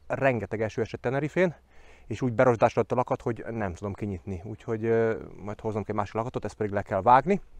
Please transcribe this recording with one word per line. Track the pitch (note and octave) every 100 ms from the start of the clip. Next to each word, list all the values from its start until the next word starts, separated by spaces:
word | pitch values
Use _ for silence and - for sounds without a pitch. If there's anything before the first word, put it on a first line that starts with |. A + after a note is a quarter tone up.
| -
rengeteg | - C3+ A#2 G2 G#2+
eső | G#2+ -
esett | A2 -
Tenerifén, | B2 C3+ D3+ F3 F3+ - _ - - - -
és | A2
úgy | C3
berosdásodott | A2 C3 A2+ A#2 - A2
a |
lakat, | A#2+ B2 C3
hogy | - A2+ -
nem | A2+ G2+
tudom | E2+ G2+
kinyitni. | G2 G#2 F#2 - F2+
Úgyhogy, | G#2+ G#2+ - A2+
ö, | A2+ A2+ A2+ F#2 D#2+ E2
majd | F#2+ G#2+
hoznom | A2 G#2+
kell | G2
másik | G#2+ G2+
lakatot, | A2 A#2 B2
ezt | G#2
pedig | - G#2+
le | G2
kell | - G2+
vágni. | G2+ B2+ D3 G3 - -